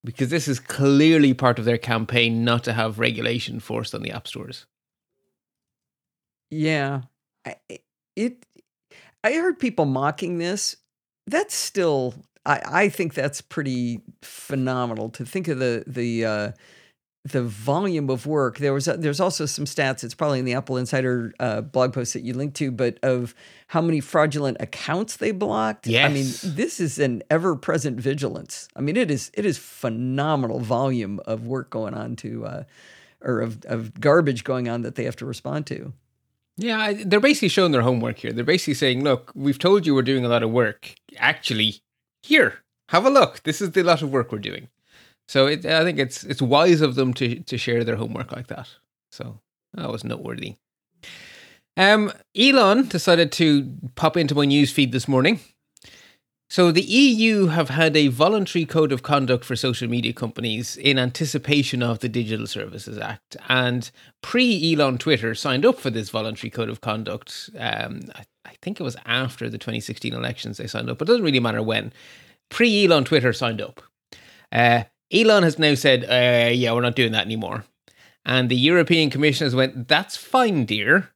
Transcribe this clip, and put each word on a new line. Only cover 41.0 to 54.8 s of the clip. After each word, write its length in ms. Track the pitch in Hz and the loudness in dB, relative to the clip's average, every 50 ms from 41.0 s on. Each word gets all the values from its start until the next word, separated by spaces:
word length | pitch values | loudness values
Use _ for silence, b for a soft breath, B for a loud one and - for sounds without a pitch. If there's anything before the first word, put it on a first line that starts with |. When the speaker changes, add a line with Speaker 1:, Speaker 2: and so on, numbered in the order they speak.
| _ _ - - | _ _ -6 0
Speaker 1:
Actually, 640 | 117 139 156 - - - 120 107 107 110 107 - _ _ _ _ _ _ _ _ | 0 0 0 0 -4 -4 -2 0 0 -2 -2 -8 _ _ _ _ _ _ _ _
here, 380 | _ - 302 311 196 110 - - _ _ _ _ _ _ | _ 2 4 4 4 4 0 -6 _ _ _ _ _ _
have 160 | - 175 214 | 2 4 4
a 60 | 269 | 6
look. 320 | 277 269 180 - - - | 6 6 4 4 0 -6
This 180 | _ 156 151 - | _ -6 -4 -4
is 120 | 208 175 | -4 0
the 100 | 165 190 | 0 2
lot 180 | 175 175 170 147 | 4 4 2 2
of 100 | 156 139 | 0 -2
work 220 | 135 131 117 - | -2 -2 -2 -2
we're 60 | - 107 | -6 -8
doing." 300 | 101 107 95 - - - _ _ b b b b b b b b _ - | -8 -8 -10 -10 -14 -18 _ _ b b b b b b b b _ -2
So 180 | - 139 135 143 | 2 2 4 4
it, 180 | 151 165 175 | 2 -2 -2
I 180 | 156 160 160 160 | 0 2 2 2
think 140 | 180 160 143 | 2 0 0
it's, 260 | 135 127 - - - | -2 -2 -4 -12 -8
it's 160 | - 135 - | -8 -4 -2
wise 400 | 139 120 139 147 165 180 170 151 | 2 4 4 6 6 6 6 6
of 140 | 156 139 123 | 4 0 2
them 180 | 135 131 127 123 | 0 0 0 0
to, 260 | - 131 117 123 165 | -2 -2 -4 -4 -6
to 180 | - - 135 117 | -8 -10 -8 -6
share 260 | - 123 117 117 120 | -4 -2 0 0 0
their 120 | 113 113 | -2 -4
homework 360 | 104 113 110 113 - 123 - | -4 -6 -6 -6 -10 -10 -10
like 140 | - - 123 | -10 -14 -12
that. 220 | _ - - 117 - - _ _ _ _ _ _ _ | _ -14 -14 -14 -18 -20 _ _ _ _ _ _ _
So 280 | - - - 117 110 104 _ _ _ _ _ _ - | -16 -14 -14 -14 -14 -18 _ _ _ _ _ _ -14
that 160 | - - - | -10 -8 -8
was 120 | 113 110 | -8 -8
noteworthy. 520 | - 117 117 - 120 120 117 113 - - - _ _ _ _ _ _ _ _ _ B B B B B B B B B B B B B B _ | -8 -8 -8 -8 -8 -10 -10 -10 -10 -14 -14 _ _ _ _ _ _ _ _ _ B B B B B B B B B B B B B B _
Um, 340 | - 190 202 214 214 208 196 - - _ _ _ | 4 6 6 6 6 4 0 -4 -12 _ _ _
Elon 540 | 196 240 277 269 262 220 190 208 247 269 226 | 4 4 6 6 6 6 6 6 4 2 0
decided 440 | - 170 - 190 175 165 170 147 | -2 -2 4 4 6 6 4 2
to 380 | - - 170 156 147 143 135 135 131 - - 123 _ | 2 2 4 4 4 2 0 -2 -10 -10 -12 -12 _
pop 200 | - - 156 156 | 0 0 2 2
into 180 | 180 160 139 151 | 2 0 0 2
my 120 | 147 143 | 2 2
news 260 | 143 139 147 143 127 | 4 6 4 4 4
feed 200 | - - | 4 2